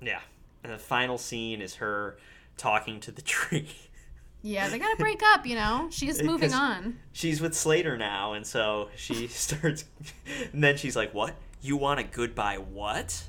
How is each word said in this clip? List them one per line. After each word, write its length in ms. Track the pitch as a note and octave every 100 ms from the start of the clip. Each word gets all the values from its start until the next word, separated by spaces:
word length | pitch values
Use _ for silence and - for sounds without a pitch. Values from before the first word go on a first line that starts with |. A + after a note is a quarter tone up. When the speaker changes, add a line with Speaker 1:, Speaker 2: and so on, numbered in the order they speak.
Speaker 1:
Yeah. 180 | A#2+ F2+ - - - -
And 100 | A#2
the 60 | G#2+
final 380 | - B2 B2+ A#2+
scene 440 | - A#2 A2+ G#2+
is 140 | F#2+ -
her 420 | G#2+ G#2 G2+ G2 - - - -
talking 420 | A2+ G#2+ - G#2+
to 100 | A2+
the 100 | -
<laughs> 140 | - -
tree. 320 | - D3+ - - - - - - - -
Speaker 2:
Yeah, 260 | G#3+ G3 G3
they 100 | A#3
gotta 200 | G#4 A4
break 240 | A4 G#4
up, 220 | G#4+ G4+ B3
you 80 |
know? 340 | A3+ G#3+ B3+ E4
She's 300 | - C#4 -
Speaker 1:
It, 60 | D4+
Speaker 2:
moving 240 | E4 -
Speaker 1:
'cause 80 | C4
Speaker 2:
on. 380 | C#4 F#3 G#3 A#3+ -
Speaker 1:
she's 280 | - E3 D3+
with 140 | E3
Slater 420 | - D#3 D#3+ E3 A#2
now, 380 | G#2 G2 G#2
and 120 | G#2 G#2+
so 440 | A#2+ G#2+ G#2 G2+
she 320 | - - A#2 A#2+
<laughs> 20 |
starts, 580 | - - D3 D#3+ - - - - - C4 C#4+ A#3+
and 100 | D3
then 140 | C#3+ C#3+
she's 180 | C3+
like, 200 | A2+ G#2
"What? 200 | G#2 C3 - - -
You 160 | C3+ C#3+
want 200 | C#3 C#3
a 20 |
goodbye 540 | G2+ A#2+ A#2 A2 G#2 G2
what? 640 | F#2+ G2 G#2 D3 - -